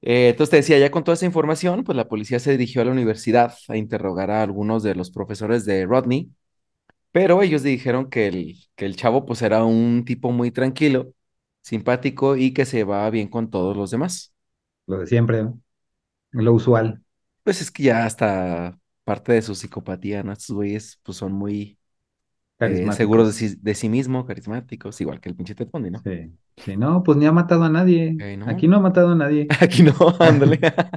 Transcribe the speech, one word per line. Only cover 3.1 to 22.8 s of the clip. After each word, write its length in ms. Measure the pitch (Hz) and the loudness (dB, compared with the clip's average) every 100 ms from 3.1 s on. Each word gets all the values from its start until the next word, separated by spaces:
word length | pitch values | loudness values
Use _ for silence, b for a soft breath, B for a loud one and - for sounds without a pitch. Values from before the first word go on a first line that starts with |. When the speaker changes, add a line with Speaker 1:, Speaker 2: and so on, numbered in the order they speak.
| 110 - 117 120 - - | -2 0 2 2 -2 -10
Speaker 1:
a 80 | 110 | -8
interrogar 540 | 104 107 98 90 95 | -6 -6 -6 -6 -4
a 120 | 107 | -2
algunos 400 | 107 98 104 113 | -2 -4 -4 -2
de 120 | 104 | -2
los 160 | 92 90 | -4 -8
profesores 540 | - 98 98 107 117 | -10 -10 -8 -4 -4
de 220 | 101 95 92 | -2 -4 0
Rodney, 440 | 127 127 127 175 _ _ _ _ _ _ _ _ | -2 0 -4 -6 _ _ _ _ _ _ _ _
pero 300 | 170 190 180 | 0 4 4
ellos 200 | 196 151 | 4 0
dijeron 480 | 135 127 131 123 135 | 0 -2 -2 -4 -4
que 180 | 127 104 | -2 -2
el, 280 | 92 78 - _ _ | -2 -8 -14 _ _
que 100 | 98 | -8
el 100 | 92 | -2
chavo, 300 | 120 123 139 | 0 0 -2
pues, 160 | 113 | -4
era 220 | 113 110 | 0 2
un 400 | 113 113 117 120 123 | 2 2 2 0 -2
tipo 260 | 123 131 | -6 -2
muy 180 | 123 120 | -2 -2
tranquilo, 600 | 120 131 131 151 131 127 _ _ _ _ _ | -2 -4 0 0 0 -4 _ _ _ _ _
simpático 760 | - 113 107 123 135 131 135 139 | -10 -6 -2 -2 -2 -2 0 2
y 160 | 131 | 0
que 120 | 131 127 | 0 -2
se 120 | 123 | -2
llevaba 320 | 101 101 107 | -2 -2 -2
bien 180 | 110 101 | -2 -4
con 220 | 117 113 | -6 -6
todos 260 | 98 92 101 | -4 -4 -4
los 140 | 98 | -4
demás. 420 | 113 175 180 - _ _ _ _ _ - | -4 -6 -8 -16 _ _ _ _ _ -10
Speaker 2:
Lo 120 | 95 | -8
de 80 | 87 | -2
siempre, 360 | 120 117 117 | 0 2 0
¿no? 180 | 110 120 _ _ _ _ _ _ _ | -4 -10 _ _ _ _ _ _ _
Lo 200 | 123 110 | -2 2
usual. 480 | 117 120 117 113 107 _ _ _ _ | 2 4 2 0 -6 _ _ _ _
Speaker 1:
Pues 180 | - 185 | -4 -4
es 100 | - | -6
que 120 | - | -2
ya 220 | 139 117 113 | 2 2 0
hasta 720 | - 107 95 92 85 87 90 _ _ | -2 -2 -2 -4 -4 -8 -12 _ _
parte 280 | - 98 - | -8 -6 0
de 100 | 117 | 0
su 120 | 110 | 0
psicopatía, 680 | 95 101 - 90 92 98 101 | -10 -12 -14 -12 -10 -8 -8
¿no? 100 | 95 | -8
Estos 240 | 101 - 101 | -12 -10 -8
güeyes, 420 | 101 107 107 _ | -6 -6 -10 _
pues, 160 | - 92 | -18 -12
son 140 | 98 | -8
muy, 460 | 98 101 104 104 _ _ _ _ _ _ _ _ _ | -6 -6 -8 -10 _ _ _ _ _ _ _ _ _
eh, 260 | 113 92 | -4 -2